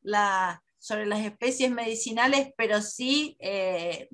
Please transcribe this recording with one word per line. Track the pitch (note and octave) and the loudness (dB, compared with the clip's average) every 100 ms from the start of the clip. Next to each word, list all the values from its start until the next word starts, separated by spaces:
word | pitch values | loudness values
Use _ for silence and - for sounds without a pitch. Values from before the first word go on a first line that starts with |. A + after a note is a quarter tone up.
la, | G3 G#3 G3+ F#3+ F#3 E3+ _ _ | 0 2 4 2 0 -4 _ _
sobre | - G#3+ G#3 | -6 -4 0
las | G#3 G#3+ | -2 -2
especies | G#3 A#3+ C4 B3+ | -2 -2 0 0
medicinales, | A#3+ A3+ A3+ A#3 A3 B3+ C#4 C4+ - | 0 -2 -4 -2 2 4 4 2 -2
pero | A3 G#3+ | 2 2
sí, | G#3+ - B3+ D4 D4+ - | 0 -4 0 0 0 -6
eh, | F#3+ G3 F#3 F3+ F3 D#3+ - | -6 -2 -2 -2 -4 -6 -10